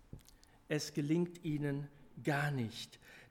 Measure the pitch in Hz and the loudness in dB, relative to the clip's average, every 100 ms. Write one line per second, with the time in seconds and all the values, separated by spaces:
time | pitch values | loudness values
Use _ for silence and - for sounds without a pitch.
0 | - - - - - - - 151 - 160 | -18 -18 -18 -20 -20 -12 -2 -2 0 0
1 | 147 170 175 - 160 147 147 143 143 - | 4 4 2 -2 -2 0 0 0 -4 -12
2 | - - 139 143 147 135 110 - - - | -18 -4 0 2 2 2 -2 -4 -12 -14
3 | - - - | -20 -20 -4